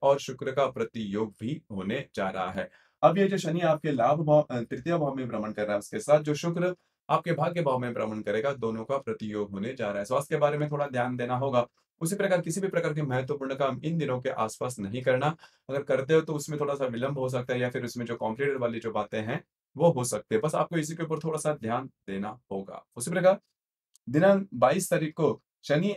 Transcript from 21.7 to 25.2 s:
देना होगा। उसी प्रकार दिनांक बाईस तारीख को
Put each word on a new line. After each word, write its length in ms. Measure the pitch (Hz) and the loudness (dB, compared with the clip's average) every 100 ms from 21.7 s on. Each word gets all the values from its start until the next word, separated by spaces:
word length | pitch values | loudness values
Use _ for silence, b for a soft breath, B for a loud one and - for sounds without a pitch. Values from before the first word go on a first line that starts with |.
| 120 135 | -4 -4
देना 540 | _ - 98 98 - - | _ -8 -6 -6 -8 -8
होगा। 340 | 98 95 90 - - | -8 -8 -12 -14 -8
उसी 140 | 117 | -4
प्रकार 300 | 170 175 202 _ _ _ _ _ _ - | 4 6 6 _ _ _ _ _ _ 0
दिनांक 400 | 135 190 196 196 | 6 8 8 4
बाईस 360 | 123 123 175 - | 4 4 4 2
तारीख 240 | 160 156 | 0 0
को 280 | 156 | 0